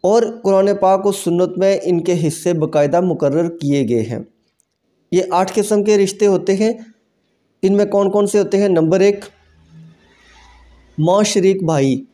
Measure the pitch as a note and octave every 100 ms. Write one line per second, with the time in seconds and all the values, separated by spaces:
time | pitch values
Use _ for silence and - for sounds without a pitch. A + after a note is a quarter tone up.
0 | F3+ A3 A3 - F#3+ G3 G3 G3+ F#3+ F#3+
1 | G3+ G3 - E3+ F3+ - F#3+ G3 E3+ F3
2 | E3 F3 D#3 D#3 F3+ E3+ D3+ D#3 D3 E3+
3 | F3+ C#3+ C#3+ D3+ E3 E3+ C#3+ C#3+ A#2+ A#2
4 | A2 A2+ - _ _ _ _ _ _ _
5 | _ F3+ F#3 F3 F#3+ - G#3 G#3+ G#3 G#3
6 | F#3+ G3 G#3 F#3 F#3 F#3+ A3 A3+ - _
7 | _ _ _ _ _ _ F#3+ G3+ G3+ G3+
8 | G3 G#3 G3+ G#3 G3+ G3 G3+ E3+ D#3+ F#3
9 | G3 G3+ - _ _ _ _ - D#3+ _
10 | _ _ _ - - - - _ _ -
11 | D#3 G3 G#3 G#3 F#3+ F#3+ E3 D#3 C3+ C3
12 | -